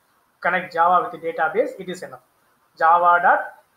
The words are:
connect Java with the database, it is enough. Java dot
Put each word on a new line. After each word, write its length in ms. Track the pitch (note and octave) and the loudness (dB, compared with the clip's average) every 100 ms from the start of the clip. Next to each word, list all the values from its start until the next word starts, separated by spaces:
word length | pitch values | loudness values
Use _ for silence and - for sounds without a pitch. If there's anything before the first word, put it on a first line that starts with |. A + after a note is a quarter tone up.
| _ _ _ _ | _ _ _ _
connect 320 | F3+ F3+ - | -4 -4 -4
Java 380 | D#3+ E3+ F3+ D#3+ | 0 2 2 0
with 100 | D#3+ | -8
the 60 | E3 | -10
database, 440 | E3 D#3+ F3+ C#4+ - | -4 -4 -2 -4 -6
it 100 | F3+ | -14
is 160 | F3 | -14
enough. 160 | C#3+ B2+ _ _ _ _ _ - | -14 -18 _ _ _ _ _ -2
Java 420 | D#3 F3 F3 F3 | 2 4 4 4
dot 340 | F#3 D4 - - _ | 4 0 -2 -14 _